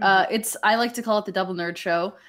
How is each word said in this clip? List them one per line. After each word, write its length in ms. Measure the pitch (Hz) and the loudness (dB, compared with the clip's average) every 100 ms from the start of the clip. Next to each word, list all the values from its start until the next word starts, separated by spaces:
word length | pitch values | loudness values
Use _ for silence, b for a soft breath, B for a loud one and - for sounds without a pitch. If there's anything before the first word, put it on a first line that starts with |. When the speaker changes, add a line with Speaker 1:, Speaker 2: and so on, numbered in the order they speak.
Speaker 1:
Uh, 220 | 196 190 - | 4 4 4
Speaker 2:
Mm-hmm. 80 | |
Speaker 1:
it's, 220 | 220 214 - | 0 -4 -2
I 140 | 214 226 | 2 2
like 160 | 240 | 0
to 80 | 240 | -4
call 160 | 220 208 | -2 -2
it 60 | |
the 80 | 202 | -2
Double 220 | 185 185 | -4 -4
Nerd 240 | 175 175 170 | -4 -6 -6
Show, 360 | 185 170 185 b | -2 -2 -2 b